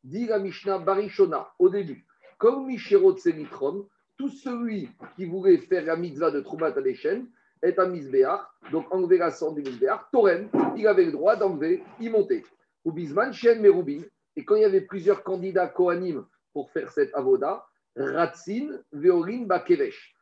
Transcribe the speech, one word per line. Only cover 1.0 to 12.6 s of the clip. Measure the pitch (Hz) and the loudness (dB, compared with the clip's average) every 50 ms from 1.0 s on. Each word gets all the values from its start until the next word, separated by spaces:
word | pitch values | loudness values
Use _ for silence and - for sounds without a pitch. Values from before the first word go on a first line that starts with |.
| 214 202 - - 196 170 156 135 - - _ _ | -2 -4 2 2 2 2 2 -6 -8 -10 _ _
au | 180 190 | 2 4
début, | 185 202 190 156 131 - _ _ _ _ _ - _ _ | 4 2 -6 -6 -10 -16 _ _ _ _ _ -20 _ _
comme | - 226 262 277 269 262 | 2 2 2 2 -4 -8
Mishérot | 254 202 165 - 202 196 185 190 185 190 | -8 -10 -2 2 4 6 6 6 4 4
Semitron, | - 175 165 156 151 127 - - 135 139 170 202 202 _ _ _ _ _ _ _ | 0 -2 -2 -2 -8 -14 -10 -6 -6 -4 -4 -6 -12 _ _ _ _ _ _ _
tout | 269 277 | -10 -10
celui | - - _ 262 247 233 240 226 220 196 151 - - _ - - _ | -10 -8 _ -8 -8 -6 -6 -6 -6 -6 -8 -10 -14 _ -20 -20 _
qui | - 190 | -10 -8
voulait | 170 170 190 185 196 180 - | -6 -6 0 6 6 6 6
faire | - _ 185 180 151 | 4 _ -2 -2 0
la | 165 165 | -2 -4
mitzvah | 165 175 175 143 139 170 160 | -4 -4 -8 -4 -2 -2 0
de | 143 143 | 0 -2
Troumat | 135 - - 156 160 151 - 139 | -6 -6 -6 -4 -4 -2 -2 -2
Adeshen | 135 131 123 - - 151 190 240 262 - _ _ _ _ _ _ - | -2 -2 -4 -2 -4 -4 -4 -4 -8 -12 _ _ _ _ _ _ -2
est | 175 175 196 | 0 2 2
un | 185 185 | 0 0
Mizbeach, | 180 170 139 135 131 135 131 139 175 202 - - _ _ _ - | 0 -8 -8 -2 2 2 2 2 2 -4 -6 -14 _ _ _ -6
donc | - 160 - - 185 | -6 -6 -4 -4 -4
enlever | 190 185 170 185 175 | -4 2 2 2 4
la | 175 165 | 4 0
cendre | - - 165 156 160 | -2 -4 -6 -6 -6
du | 147 143 | -6 -8
Mizbeach, | 135 127 117 - - - - - _ | -8 -4 -2 -2 -2 -2 -4 -6 _
Torem, | - 247 214 196 170 170 208 - - - - - - 240 | 0 4 4 4 2 2 -4 -2 0 0 0 0 -2 0
il | 208 214 | 2 2
avait | 202 185 180 | 4 4 4
le | 165 | 2
droit | 143 135 156 202 226 | 0 0 2 2 2
d'enlever, | 190 220 196 180 147 151 160 180 190 - - - - | 2 0 -2 -2 -2 0 -2 -2 -2 -4 -14 -14 -10
y | 226 233 | -8 -2
monter. | 226 214 196 - - 110 - _ _ _ | 0 0 0 0 -2 -4 -4 _ _ _